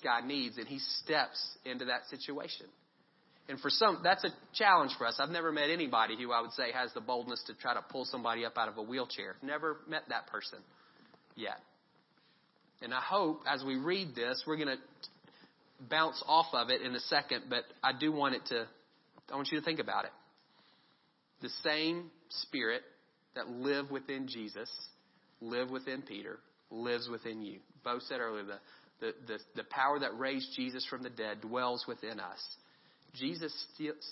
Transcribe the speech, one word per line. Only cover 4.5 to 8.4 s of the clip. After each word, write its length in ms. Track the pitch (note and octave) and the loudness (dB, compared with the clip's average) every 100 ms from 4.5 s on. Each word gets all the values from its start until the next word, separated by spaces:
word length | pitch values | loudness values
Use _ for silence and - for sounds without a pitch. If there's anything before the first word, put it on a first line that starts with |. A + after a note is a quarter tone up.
challenge 380 | - G#3 F#3 C#3 - | 4 8 10 8 2
for 80 | A#2 | 0
us. 140 | A#2 | 2
I've 100 | C#3+ | 0
never 220 | E3+ E3 | 2 2
met 180 | D3+ D3 | 2 4
anybody 460 | E3+ D3 A#2 A2 A2 | 2 4 4 4 2
who 140 | B2 | 2
I 80 | A#2+ | 2
would 140 | A#2 | 2
say 180 | - B2 | -2 0
has 200 | B2+ B2 | 0 -2
the 80 | B2 | -4
boldness 420 | A2 B2 A#2+ A#2 - | -2 -2 -2 -6 -8
to 60 | |
try 200 | A#2 B2+ | -4 -2
to 80 | A2+ | -2
pull 240 | - C3+ B2+ | -2 -6 -4
somebody 400 | B2+ A#2 A#2 | -2 0 0